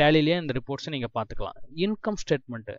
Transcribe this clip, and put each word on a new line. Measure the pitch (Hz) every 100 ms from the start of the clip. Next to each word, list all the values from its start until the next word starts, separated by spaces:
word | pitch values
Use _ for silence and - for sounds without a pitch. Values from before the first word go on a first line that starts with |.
டேலிலேயே | 147 156 151 175
இந்த | 156 127
ரிப்போர்ட்ஸை | - 139 - 143
நீங்க | 120 117
பார்த்துக்கலாம். | 107 - 98 - - 160 196
income | 214 - 208
statement. | - 143 - 117 110